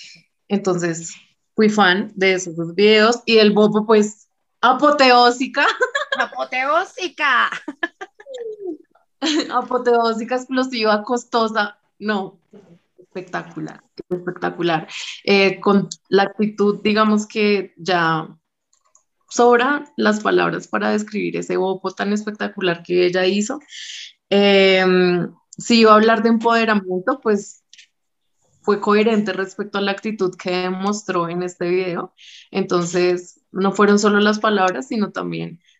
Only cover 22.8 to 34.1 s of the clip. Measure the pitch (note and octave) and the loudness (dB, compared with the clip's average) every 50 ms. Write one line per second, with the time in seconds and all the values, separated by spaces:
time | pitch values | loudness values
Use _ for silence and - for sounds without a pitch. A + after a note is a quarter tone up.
22.8 | E3+ - F3+ F3+ F3+ F3+ F3+ F#3 F#3 F#3+ G3 G#3 G#3 - C4 D4 - _ - - | -6 -4 0 0 0 0 0 0 0 0 0 -2 -2 -4 -6 -12 -14 _ -20 -18
23.8 | - - - - - - - _ _ - G3 G3+ G3+ G3+ G3 G3 F#3+ F#3+ F#3+ F#3+ | -16 -16 -16 -16 -18 -20 -20 _ _ -2 0 2 4 4 4 6 6 4 4 4
24.8 | F#3 F#3 F#3 F#3 F3+ F3+ F3+ F3 E3 - - _ _ _ - - - - A#3+ A3+ | 2 2 2 2 2 2 0 -2 -4 -6 -10 _ _ _ -20 -8 -2 2 4 6
25.8 | A3 A3 G#3+ G#3+ A3 A3+ A3+ A3 A3 A#3 A#3 A3+ A3+ A#3 A#3 A3+ A3+ A3 G#3+ G3+ | 6 8 6 6 6 4 4 2 2 2 2 2 2 2 2 2 2 0 0 -2
26.8 | F#3 F#3 F3+ F#3 F3+ B3+ C4+ C4+ - A3+ G#3 G3+ G#3 - - _ _ _ _ - | -2 -4 -6 -4 -4 -4 -4 -4 -2 -2 -2 -2 -4 -8 -18 _ _ _ _ -20
27.8 | - _ _ _ _ _ _ _ _ _ _ _ _ _ _ _ _ - G3+ G#3 | -20 _ _ _ _ _ _ _ _ _ _ _ _ _ _ _ _ -2 -2 0
28.8 | - G#3 G#3 G#3 G#3+ A3+ A3 G#3 G#3 G3 F#3 F#3+ F#3+ F#3+ - - G3+ G#3 - G3+ | 0 0 2 2 2 2 2 0 0 -2 -4 -4 -6 -6 -8 -10 -10 -8 -6 -4
29.8 | G3+ G3 G3 G3 - A3 G#3+ G#3+ F#3+ F3+ F3+ - - F#3 F3+ F3+ F3+ F#3 F#3+ F#3 | -4 -4 -4 -4 -6 -8 -4 -4 -4 -4 -4 -6 -6 -4 -4 -2 -2 -4 -4 -4
30.8 | F#3+ G3+ G#3 G#3 - - F3+ F3 E3+ E3 E3+ F3+ F3+ F3+ - - F3+ F3 F3+ F#3 | -4 -4 -4 -4 -6 -4 -4 -2 -2 -4 -4 -6 -6 -8 -8 -6 -4 -2 -2 -2
31.8 | F#3 F3+ E3+ F3+ - - _ _ - - - - - _ - G3 F#3+ F#3+ F3+ F3 | -2 -4 -6 -8 -8 -12 _ _ -20 -20 -20 -20 -18 _ -4 -4 -2 -2 -2 -2
32.8 | F3 E3+ F3 F3+ F3+ F3+ F3+ F3+ F3+ - - _ _ _ - F#3 F#3+ G3 F#3+ G#3+ | -2 -2 -2 0 0 0 0 -2 -6 -10 -20 _ _ _ -6 -2 -2 0 2 2
33.8 | G#3 G3+ G#3 G#3 G#3+ G#3 | 4 4 4 4 4 2